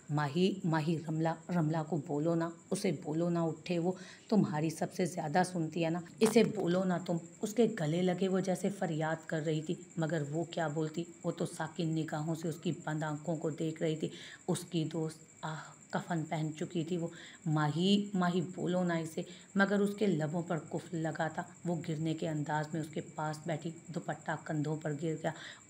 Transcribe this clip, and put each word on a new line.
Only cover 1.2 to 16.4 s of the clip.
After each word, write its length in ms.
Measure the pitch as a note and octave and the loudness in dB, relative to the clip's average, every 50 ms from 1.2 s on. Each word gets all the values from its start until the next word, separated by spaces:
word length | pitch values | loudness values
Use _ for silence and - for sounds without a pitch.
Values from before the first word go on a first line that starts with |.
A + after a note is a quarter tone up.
| D#3+ D#3+ E3+ - - - | 2 2 0 -2 -4 0
रमला 320 | F3+ F3 D#3 D3+ E3 D#3+ | 2 2 4 4 2 2
को 160 | D3+ D#3 - C#3+ | 0 0 -2 -2
बोलो 360 | C3+ - C#3+ D3 D#3 E3+ E3+ | -2 0 0 2 2 2 2
ना, 180 | E3 E3 E3+ - - - - | 2 2 0 -4 -8 -6 -4
उसे 220 | F#3+ F#3 - F#3 | -2 0 0 0
बोलो 360 | D3+ C3+ - D3+ D#3 E3 F3 F3 | 0 0 -2 -2 0 2 2 2
ना 160 | E3+ E3+ E3 | 2 2 2
उठे, 340 | D#3+ D3+ - - - F3+ E3+ | 0 -2 -4 -4 -2 0 0
वो 180 | E3 F#3 F#3 - - - - - - - | 2 0 0 -2 -6 -16 -18 -12 -2 2
तुम्हारी 400 | A3+ G3 D#3 - D3+ D3+ D#3 D#3+ | 4 4 4 4 2 2 0 0
सबसे 360 | - - F3 D#3+ - - F#3 | 0 -2 -4 -4 0 0 -2
ज़्यादा 380 | D3+ - F3 D#3+ D3+ D3 F3+ F3 | 0 0 -2 -2 2 4 4 4
सुनती 380 | F3+ - F3 D#3+ D#3 - F3 | 4 2 -2 -2 0 0 0
है 80 | E3 D#3+ | 2 2
ना, 120 | E3 F3 E3 - - - | 0 -2 -4 -6 0 4
इसे 220 | A3+ A3 - A#3 G#3+ | 4 8 8 8 6
बोलो 400 | D#3+ - F#3+ E3+ E3+ F3 F#3 F#3+ | 6 4 0 2 2 2 4 4
ना 140 | F#3 F3 E3 | 2 2 0
तुम।" 220 | - - F3 E3 - - - - | 0 0 -2 -2 -2 -6 -12 -6
उसके 240 | - G#3+ - B3 A3+ | -6 -2 2 4 4
गले 360 | A3 - - D#3 D3 E3 F3 | 4 4 0 0 0 2 2
लगे 260 | F#3 F3+ F3 F3 F#3+ F#3+ | 2 2 2 2 2 2
वो 120 | F#3 F#3 | 2 2
जैसे 300 | F#3 F#3+ F3+ F3+ G3+ F#3+ | 2 2 0 0 0 -2
फरियाद 480 | G3+ - F#3+ E3 D#3+ D3+ D#3 D#3 D#3+ D#3 - - | -2 -2 -2 -2 0 0 0 0 -2 -2 -4 -4
कर 120 | E3+ D#3 | -4 -2
रही 220 | D3+ E3 D#3 D#3 | 0 0 0 0
थी, 240 | D3+ - E3+ - - - - E3+ | 0 -2 -4 -6 -6 -8 -4 -2
मगर 240 | D#3+ D3+ F3 D#3+ | -2 0 0 0
वो 260 | C#3+ C#3 D3 E3 E3 E3 | -2 0 -2 -2 -2 -2
क्या 160 | - F3 D#3+ D3+ | -2 -2 -2 0
बोलती? 380 | D3 D#3+ D#3+ D#3 - F3 E3+ - - - - | 0 0 -2 -2 -2 -6 -8 -8 -8 -6 -4
वो 80 | F3 | -4
तो 140 | - - E3+ | -2 -2 -2
साकिन 460 | - - - D#3+ D3+ - - E3+ D#3+ | -4 -4 -4 -6 -6 -4 -2 -2 0
निगाहों 420 | D#3+ D#3+ D3+ - E3 D3+ D3+ E3 D#3+ | 0 0 0 -2 -2 -2 -2 -2 -2
से 140 | D#3+ - E3+ | -2 -2 -4
उसकी 240 | D3 - - F3+ | -4 -2 -2 -4
बंद 320 | D3 - - D#3 D#3 D3+ D#3+ | -4 -2 -4 -4 -2 -2 -2
आंखों 320 | D#3 D3+ D3+ - F3 E3 | -2 -4 -4 -2 -2 -2
को 140 | D3 - D#3+ | -2 -2 -2
देख 320 | D3 - E3 D#3+ D#3+ - | -2 -2 -2 -4 -2 0
रही 140 | E3+ D#3+ D#3+ | 0 0 0
थी। 140 | D#3 - - - - - - - - - - | 0 -2 -4 -6 -8 -16 -16 -18 -10 -2 -2
उसकी 360 | E3 - - - - E3 D#3 | -2 -2 -2 -2 -2 0 0
दोस्त, 360 | D#3 - E3 D#3 D#3 - - - - - - - | 0 -2 -2 -4 -4 -6 -10 -18 -20 -16 -10 -8
आह, 140 | D#3 D#3 D3 - - - - - - - | -8 -8 -8 -10 -14 -18 -20 -10 -4 -2
कफन 280 | F#3 - - F3 D#3+ | -2 0 0 -2 -2
पहन 280 | D3+ - E3+ D#3 | 0 -2 -2 -2